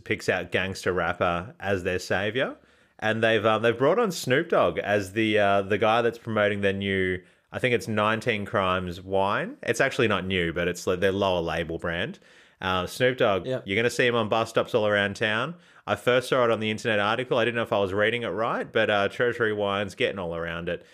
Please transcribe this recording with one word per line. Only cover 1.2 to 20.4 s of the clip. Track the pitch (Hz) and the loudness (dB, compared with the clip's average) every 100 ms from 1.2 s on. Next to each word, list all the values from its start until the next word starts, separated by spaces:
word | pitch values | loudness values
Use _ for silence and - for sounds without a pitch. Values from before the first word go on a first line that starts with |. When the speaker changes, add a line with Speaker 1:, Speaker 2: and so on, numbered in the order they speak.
| 92 85 87 - | 0 0 -4 -8
Speaker 1:
as | 95 98 | -4 -2
their | 90 90 | -2 -4
savior, | - 95 104 113 175 294 _ _ _ _ | -2 -2 -2 -2 -4 -6 _ _ _ _
and | 110 110 | -4 2
they've, | 113 113 107 | 2 4 4
um, | 110 | 2
they've | 117 117 | 2 2
brought | 139 202 | 2 2
on | 226 | 0
Snoop | 170 - 131 170 | -2 0 0 2
Dogg | 190 101 80 | 2 2 0
as | - 104 95 | 0 0 0
the, | 104 110 104 | 0 2 4
uh, | 101 101 | 4 2
the | 98 104 | 2 2
guy | 107 117 | 2 2
that's | 117 113 | 2 -2
promoting | - 107 104 101 | -4 0 0 2
their | 101 | 0
new, | 98 101 98 92 90 - _ _ | 0 -2 0 -2 -4 -8 _ _
I | 90 | -4
think | 127 117 | 0 0
it's | 117 | 0
Nineteen | 107 107 110 120 107 98 | 0 2 2 0 -2 -2
Crimes | 107 95 92 92 87 | 0 2 0 -2 -8
wine. | 92 95 98 113 185 285 | -2 0 2 0 -4 -6
It's | - 113 | -4 0
actually | 135 - 117 | 0 2 2
not | 98 92 | 2 0
new, | 95 85 | 0 0
but | 82 87 | 0 -2
it's, | 87 - | -2 -2
like, | 90 | 0
their | 95 | 2
lower | 95 98 90 | 2 2 2
label | 82 80 80 82 | 0 -2 -4 -6
brand. | 90 85 117 202 _ - - - | -4 -4 -6 -10 _ -20 -20 -8
Uh, | 95 92 87 | -2 -2 -2
Snoop | - 127 131 | 0 0 2
Dogg, | 120 95 107 | 2 2 0
Speaker 2:
Yep. | 127 95 | -6 -2
Speaker 1:
you're | 98 | 0
gonna | 120 | 0
see | - 123 | 2 2
him | 117 | 2
on | 107 | 0
bus | 113 110 | 0 0
stops | - 110 | -2 0
all | 120 107 | 0 2
around | 104 101 98 | 2 0 0
town. | 110 110 135 170 - - - | -2 -2 -4 -8 -20 -12 -4
I | 104 | -2
first | - 127 123 | 2 2 2
saw | 135 117 | 2 4
it | |
on | 110 | 2
the | 110 | 0
internet | 107 117 107 | -2 -2 0
article. | 101 117 127 131 | 2 0 0 0
I | 113 | 0
didn't | 117 | 0
know | |
if | 110 | 0
I | 104 | 0
was | 98 | 2
reading | 98 104 120 | 2 2 0
it | 113 | -4
right, | 92 117 196 156 | -4 -4 -4 -2
but, | 117 107 | 0 2
uh, | 104 98 | 2 2
Treasury | - 123 117 110 | 0 -2 0 0
Wine's | 104 101 98 101 | 0 0 0 -2
getting | - 120 101 | -2 -2 -2
all | 87 | -6
around | 85 | -6